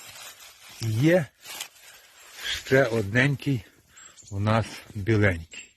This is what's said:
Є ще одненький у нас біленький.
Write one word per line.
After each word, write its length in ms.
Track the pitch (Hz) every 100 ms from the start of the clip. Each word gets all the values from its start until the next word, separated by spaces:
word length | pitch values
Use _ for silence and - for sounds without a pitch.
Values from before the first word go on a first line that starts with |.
| - - - - - - - -
Є 440 | 113 110 156 180 135 _ - - - - - - _ - - - - - -
ще 200 | 131 127
одненький 800 | 113 98 117 139 135 - 127 - _ _ - - - -
у 80 | 98
нас 260 | 104 113 101 - - 104
біленький. 760 | 98 107 104 85 82 - -